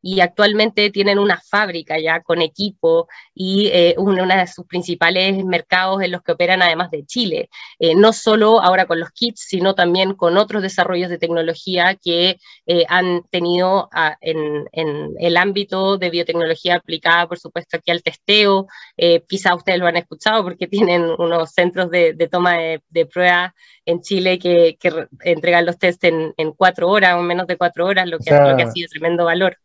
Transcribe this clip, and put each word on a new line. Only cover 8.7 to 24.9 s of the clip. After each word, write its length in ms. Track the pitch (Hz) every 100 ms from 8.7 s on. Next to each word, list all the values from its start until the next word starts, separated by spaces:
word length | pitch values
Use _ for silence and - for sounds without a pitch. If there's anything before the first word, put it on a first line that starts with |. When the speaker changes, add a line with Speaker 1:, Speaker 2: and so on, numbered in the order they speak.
| 185 180
Speaker 1:
con 140 | 165
los 120 | 165
kits, 340 | - 240 226 -
sino 280 | 190 190 190
también 380 | 175 180 190
con 240 | 196 175 180
otros 240 | 208 208
desarrollos 480 | 190 190 180 180 180
de 80 | 175
tecnología 760 | 165 170 165 165 - 180 175 196
que, 420 | - 170 180 185 _ - -
eh, 200 | 175 165
han 340 | 180 185 175 175
tenido 580 | 180 175 175 185 190 -
a-, 240 | - 156 156
en, 480 | 165 160 151 151 147
en 420 | - 160 147 151 151
el 180 | 170 170
ámbito 600 | 190 196 196 190 190 202
de 120 | 180
biotecnología 680 | 170 165 165 165 160 175 175
aplicada, 520 | - 165 170 170 170
por 120 | 175
supuesto, 380 | - - - 170
aquí 140 | -
al 120 | 170
testeo. 640 | - - - 208 202 196 196 - - -
Eh, 260 | 170 170 _
quizá 300 | 190 190 175
ustedes 240 | - 185
lo 80 | 175
han 80 | 170
escuchado 480 | 170 - 214 220
porque 240 | 180 180 180
tienen 360 | 202 190 175 170 160
unos 340 | 170 170 160
centros 380 | - 180 185 180
de, 240 | 175 170
de 140 | 156 165
toma 300 | 180 180 170
de, 260 | 165 160 _
de 160 | 165 160
pruebas 480 | 175 180 175 180 _ _ _ -
en 160 | 170
Chile 360 | 175 196 185 180
que, 380 | 180 175 165 -
que 100 | 180